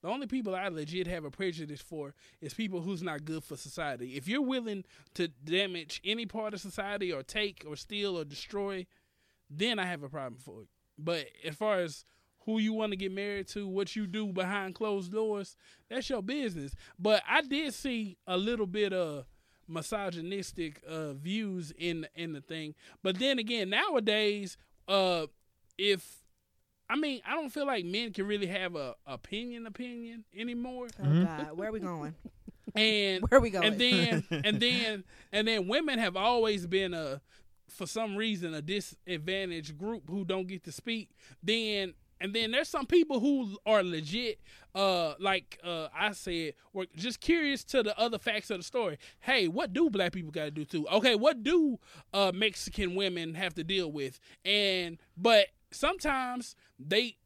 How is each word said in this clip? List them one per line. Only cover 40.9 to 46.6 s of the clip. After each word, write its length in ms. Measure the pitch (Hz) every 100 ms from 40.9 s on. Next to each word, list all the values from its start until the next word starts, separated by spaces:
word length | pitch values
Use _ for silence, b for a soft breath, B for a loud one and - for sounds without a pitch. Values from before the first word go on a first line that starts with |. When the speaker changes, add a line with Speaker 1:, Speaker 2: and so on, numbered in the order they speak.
| 226 190 B B B
Speaker 1:
Then, 500 | 170 226 220 208 190 - _ _
and 140 | 185
then 180 | 214 220
there's 180 | 247 311
some 160 | 311 269
people 340 | 349 320 262
who 380 | 254 277 226 190 -
are 180 | 220
legit, 560 | 185 165 151 208 247 - B B B
uh, 400 | 190 196 180 165 143
like, 400 | 196 190 - -
uh, 240 | 175 170 156 147
I 160 | 208
said, 400 | 196 - 170 160 -